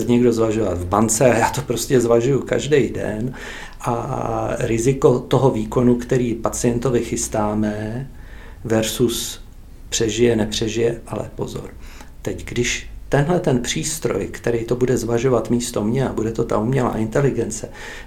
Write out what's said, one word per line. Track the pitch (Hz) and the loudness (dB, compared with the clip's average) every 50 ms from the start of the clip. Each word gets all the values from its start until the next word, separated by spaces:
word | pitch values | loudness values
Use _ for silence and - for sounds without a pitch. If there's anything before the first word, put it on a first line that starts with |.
| 110 | 6
někdo | 110 120 120 123 120 113 | 4 4 6 6 4 4
zvažovat | 110 113 113 107 113 110 95 90 87 | 4 2 2 2 0 0 0 0 -2
v | 90 | -2
bance | - 98 104 113 107 - - 143 127 117 | 0 2 4 4 4 4 4 6 6 6
a | 113 | 6
já | 117 - | 2 2
to | - - | 0 -2
prostě | - - 120 113 - - 143 127 | -4 -4 -4 -4 0 2 4 4
zvažuju | 117 117 117 117 113 131 143 123 | 6 6 4 4 4 4 2 0
každý | - - 127 113 110 139 151 143 117 - | 0 0 -2 -2 2 2 4 4 4 2
den. | - 98 101 101 104 107 113 135 139 - - - - - - - - - | 0 -2 -4 -4 -4 -4 -4 -6 -6 -8 -12 -14 -14 -14 -14 -16 -16 -8
A | - 131 120 117 113 139 131 120 120 117 113 110 113 113 120 - | -4 -2 -2 -2 -2 -4 -4 -2 -2 -2 -2 -2 -2 -2 -2 -2
riziko | 120 113 113 113 113 131 135 - - 143 123 120 | 0 0 0 2 2 2 2 4 6 4 4 4
toho | - - - 127 127 135 | 2 2 2 4 4 4
výkonu, | - 110 107 110 - 131 123 123 123 | 2 2 -2 0 0 4 4 4 4
který | 120 - - 139 131 123 117 107 | 4 2 0 0 0 2 0 -2
pacientovi | - - 107 107 - - 123 117 120 117 135 123 117 | -2 -2 -4 -4 0 0 0 0 2 0 0 0 0
chystáme, | - - 120 113 - - - 110 107 104 107 107 107 104 104 107 107 107 110 127 139 139 - - - - - - - - - - - | 0 0 -4 -4 -4 -2 -2 0 0 0 0 0 0 -2 -2 -4 -6 -6 -6 -6 -8 -10 -12 -16 -16 -16 -16 -16 -16 -18 -16 -12 -4
versus | 110 110 110 110 - - - 127 117 - - - - - - - - - - - - - - - - | 0 0 2 2 0 0 2 2 2 2 -2 -6 -6 -10 -12 -16 -18 -18 -20 -20 -20 -18 -18 -12 -6
přežije, | - - 117 110 104 110 120 120 117 | -2 -2 0 0 2 4 4 4 6
nepřežije, | 110 104 107 - - 117 110 107 113 117 117 117 - - | 4 2 0 0 -2 -2 -2 0 0 0 0 0 -2 -8
ale | - 113 107 - - - | -8 -8 -6 -8 -8 -6
pozor. | - - - - - - - - - - - - - - - - - - | -8 -8 -8 -8 -10 -12 -12 -14 -16 -16 -16 -16 -18 -18 -18 -18 -10 -8
Teď, | 113 95 90 - | -8 -6 -6 -8
když | - 104 117 120 - - - - - - - - - | -6 -2 -2 -2 0 -2 -4 -6 -10 -14 -14 -6 0
tenhle | - 139 147 151 180 170 | 2 2 4 4 2 2
ten | 170 156 135 123 | 2 2 2 2
přístroj, | 120 - - 160 156 - - - - 117 107 101 95 82 | 0 -2 -4 -4 -4 -4 -6 -4 -4 -2 -2 -2 -4 -6
který | - - - 120 117 113 117 | -8 -4 -2 -2 -2 0 0
to | - 123 | -2 -2
bude | 120 123 131 127 | 0 0 0 0
zvažovat | 113 113 113 120 117 120 135 127 113 113 - | 0 0 0 -2 0 2 2 2 2 2 2
místo | 120 117 120 - - 113 107 | 0 0 0 -2 -2 -2 -2
mě | 104 120 135 131 110 | 0 0 0 0 0
a | - | -2
bude | 110 107 113 113 | -2 -2 -2 -2
to | - 123 | -2 -2
ta | - 110 107 | 0 0 0
umělá | 107 117 135 135 123 113 - | 0 2 0 2 0 0 0
inteligence, | 107 110 107 107 147 139 135 - 113 107 101 107 - - - - - - - - - - | -2 -2 0 0 2 2 2 2 0 -2 -4 -4 -8 -10 -12 -12 -14 -14 -14 -14 -14 -10